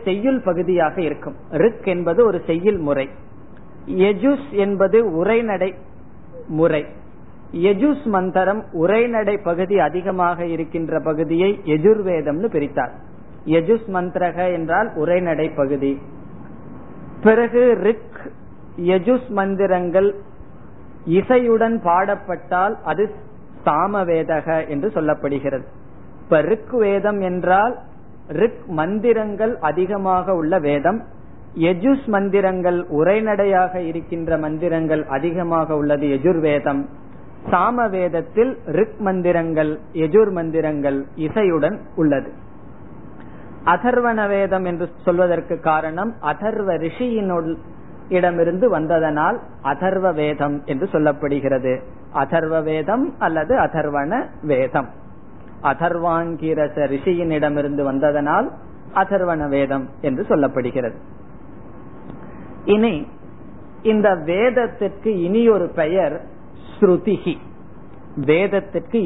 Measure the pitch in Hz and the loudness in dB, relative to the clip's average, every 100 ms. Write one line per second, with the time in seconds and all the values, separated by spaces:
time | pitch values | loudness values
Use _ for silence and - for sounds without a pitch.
0 | 190 202 254 262 196 175 180 175 156 185 | -2 0 2 2 0 0 2 2 2 0
1 | 156 - 180 - - 151 226 - 190 175 | -4 -4 -10 -14 -4 2 2 2 -4 -2
2 | 170 170 233 180 - 165 202 196 147 135 | 0 4 4 2 -2 0 2 0 0 -2
3 | 135 - - - - - - - - 185 | -4 -10 -18 -18 -18 -20 -18 -14 -4 2
4 | 196 196 262 285 - 202 196 190 190 220 | 4 4 2 2 -2 0 0 2 4 4
5 | 226 160 190 226 226 190 185 - - - | 4 2 2 2 2 0 -2 -4 -16 -18
6 | - - - - - 156 165 151 - - | -16 -18 -16 -14 -4 2 4 2 -4 -12
7 | - - - - - 170 185 196 285 277 | -18 -18 -20 -20 -10 2 2 4 2 2
8 | 226 190 185 185 185 214 - 170 170 220 | 0 0 2 2 2 0 -2 0 4 4
9 | 240 226 202 202 170 170 185 196 151 175 | 2 0 0 0 0 0 2 4 2 0
10 | 190 185 175 170 175 160 160 170 160 156 | -2 0 0 0 -4 -4 -4 -4 -2 -2
11 | 151 151 160 165 190 202 156 156 185 214 | 0 -2 0 2 2 0 0 4 6 4
12 | 190 165 147 151 220 160 143 147 123 - | 2 0 0 -2 0 -2 -2 -2 -4 -6
13 | - - - - - 165 165 226 208 185 | -18 -18 -18 -8 2 2 4 2 0 -2
14 | 180 175 175 165 180 175 160 175 220 165 | -2 0 0 0 0 0 0 0 0 0
15 | 151 180 175 151 160 151 135 139 139 135 | 2 2 2 0 0 0 0 0 0 -2
16 | - - - - - - - - - - | -8 -14 -14 -14 -16 -16 -16 -16 -16 -16
17 | - - 214 220 233 240 247 208 202 220 | -16 2 6 6 4 4 4 4 2 0
18 | - - - - - - - - 175 185 | -4 -16 -16 -16 -18 -18 -14 -2 2 2
19 | 185 247 247 202 196 190 196 185 180 185 | 4 2 0 -2 0 2 2 2 2 4
20 | 202 - - - - - - - - - | 2 0 -10 -18 -18 -18 -18 -18 -18 -8
21 | - 180 190 254 240 220 226 226 175 175 | 0 2 4 4 4 4 4 2 2 2
22 | 202 202 - 170 - 180 196 220 160 156 | 2 -2 -4 -8 -2 0 0 -2 -2 0
23 | 208 - - - - - 165 151 190 208 | -2 -4 -18 -20 -20 -4 0 2 2 0
24 | 175 165 160 156 156 160 156 143 202 175 | 2 0 0 -2 0 -2 -2 -2 -2 0
25 | 151 151 143 139 143 131 - - - - | 0 0 -2 -2 -2 -4 -8 -16 -18 -18
26 | - - - 160 - 220 - 247 202 196 | -18 -12 2 4 4 0 0 0 2 2
27 | 208 208 185 180 180 190 226 - - - | 0 0 -2 0 2 4 4 -2 -12 -18
28 | - - - 151 233 - - 156 165 214 | -18 -18 -6 0 0 0 -6 -2 0 2
29 | 233 220 214 202 220 247 156 156 185 202 | 4 2 2 -2 -2 0 0 2 0 0
30 | 190 185 180 180 156 185 143 143 156 220 | 0 2 2 0 2 2 2 2 2 0
31 | - - - - - 170 165 180 254 277 | -6 -16 -18 -16 -10 0 2 4 2 2
32 | 254 202 196 196 190 185 175 175 - 151 | 2 0 2 2 2 2 0 0 0 2
33 | 170 214 220 202 196 185 180 180 165 165 | 4 4 2 2 4 4 2 -2 -6 -6
34 | 156 170 160 160 151 156 170 165 156 156 | -6 -6 -2 -2 -2 -2 0 0 0 0
35 | 143 135 170 170 170 165 156 151 147 147 | 0 -2 -2 -2 0 0 2 0 2 2
36 | 147 135 160 170 156 143 147 139 139 - | 0 2 2 2 2 2 0 -2 -4 -10
37 | - - - - - 175 208 240 226 190 | -18 -18 -18 -14 -2 2 2 0 -2 0
38 | 180 165 160 214 254 247 - 151 - - | -2 -2 -2 0 0 -2 -4 -2 -2 -2
39 | 202 185 175 170 165 156 151 156 - 170 | -2 0 2 0 0 0 -2 -4 -8 -4
40 | 156 202 208 185 165 160 156 151 139 139 | 4 4 4 2 -2 0 0 0 0 -2
41 | 139 - 156 220 196 165 151 202 - - | -4 -6 -2 2 2 4 0 -2 -6 0
42 | 156 135 - - - - - - - - | 2 2 -2 -12 -16 -18 -18 -18 -18 -16
43 | - - - - - - - 175 247 254 | -16 -16 -18 -18 -18 -2 2 2 4 2
44 | 240 220 202 196 196 190 180 170 170 - | 2 2 2 2 2 0 0 -4 -6 -2
45 | 185 175 180 165 170 165 160 156 160 165 | 2 4 4 2 -2 -2 2 2 0 -4
46 | 220 226 151 151 208 220 196 160 165 - | -6 -4 -4 -2 -2 -2 0 0 -2 -2
47 | 247 220 190 175 160 165 - - - - | -2 0 0 0 -2 -6 -10 -16 -16 -16
48 | - 180 175 170 170 185 233 160 156 165 | -2 2 4 4 2 4 2 2 2 2
49 | 160 151 170 233 - - 135 143 185 190 | 2 2 2 0 -6 -6 -4 0 0 2
50 | 185 156 151 147 147 147 - 139 196 165 | 0 2 0 0 -2 -2 -4 -4 0 2
51 | 151 143 143 143 135 135 131 127 - - | 2 2 -2 0 0 0 0 -2 -6 -16
52 | - - 170 170 160 160 156 156 156 233 | -6 -2 0 0 2 0 0 -2 0 0
53 | 277 - 190 160 156 254 156 156 151 143 | -2 -2 0 0 2 2 2 0 0 -2
54 | 143 240 - - 151 131 131 151 127 - | -2 -2 -4 -6 0 0 2 0 -2 -8
55 | - - - - - - 143 135 170 170 | -18 -18 -18 -18 -16 -2 0 2 0 0
56 | 170 165 170 160 160 156 147 151 139 135 | 0 0 -2 -4 -2 0 0 0 0 0
57 | 185 175 165 151 147 147 143 143 139 135 | 0 0 0 2 2 0 -2 0 0 2
58 | 147 147 147 180 277 - - - - 190 | 2 2 2 2 0 -6 -16 -16 -2 0
59 | 190 196 180 160 147 139 135 135 127 - | 2 2 0 0 0 2 2 -2 -6 -6
60 | 147 131 - 160 135 131 123 131 117 - | -2 -2 2 2 2 0 -2 -2 -4 -6
61 | - - - - - - - - - - | -16 -18 -18 -18 -18 -18 -18 -18 -16 -16
62 | - - - - - - - 208 226 151 | -16 -16 -16 -16 -16 -4 2 4 4 0
63 | - - - - - - - - 220 214 | -6 -14 -18 -18 -18 -18 -18 -4 2 4
64 | 202 180 151 185 247 247 233 - 202 - | 4 4 0 2 2 2 0 -2 -4 -2
65 | 220 190 170 220 233 202 170 - 156 190 | -2 0 2 4 6 6 2 0 0 2
66 | 151 165 - - - - - - 196 175 | 0 -2 -10 -18 -18 -18 -14 2 4 4
67 | 220 180 180 - - - - - - - | 2 0 -2 -6 -10 -18 -18 -18 -18 -18
68 | - - 139 160 196 196 196 170 - 233 | -10 -2 4 4 4 0 -2 -4 0 2